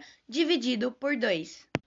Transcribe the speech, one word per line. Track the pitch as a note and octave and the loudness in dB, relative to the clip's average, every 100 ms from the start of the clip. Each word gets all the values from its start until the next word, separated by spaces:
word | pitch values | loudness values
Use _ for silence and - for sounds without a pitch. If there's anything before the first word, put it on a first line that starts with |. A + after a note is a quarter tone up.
| - - - | -10 -20 -4
dividido | C4 D#4 D#4+ A#3+ A3+ B3 | 0 2 2 2 0 -2
por | A#3+ C#4 C4+ | -2 -2 0
dois. | A3+ E3+ D#3+ - - - | 0 0 -4 -14 -8 -8